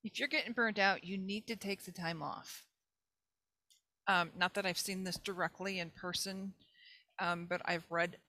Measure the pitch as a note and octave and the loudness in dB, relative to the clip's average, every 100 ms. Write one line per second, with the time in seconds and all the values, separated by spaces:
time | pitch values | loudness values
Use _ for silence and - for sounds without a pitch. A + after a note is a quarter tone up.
0 | G#3+ - C4 D#4 G3+ A#3+ A3+ G#3 G3 F#3+ | -8 -2 0 2 0 2 2 6 6 4
1 | F3 G3 F#3+ G#3 G#3+ A3+ G3+ G3 - F3 | 0 -4 -2 -4 -4 -4 -2 -4 -6 -6
2 | E3+ E3 D3 - - - - _ _ _ | -4 -2 -4 -6 -10 -14 -16 _ _ _
3 | _ _ _ _ _ _ _ - _ _ | _ _ _ _ _ _ _ -20 _ _
4 | - F#3 E3+ E3+ F3+ G3+ G3 F3 - F#3+ | 2 4 4 2 2 2 -2 -2 -2 -2
5 | F#3 E3+ - F3+ E3 - F#3+ F#3+ E3+ - | -4 -4 -4 0 -2 0 -4 -2 -4 -6
6 | F3+ F3+ G3 F#3+ G3 - _ _ - - | -6 -4 -4 -4 -8 -10 _ _ -20 -20
7 | _ - F3+ F3 E3+ F3 - F3 E3 E3+ | _ -2 0 0 0 -2 0 -2 0 2
8 | F3 F3 | 2 0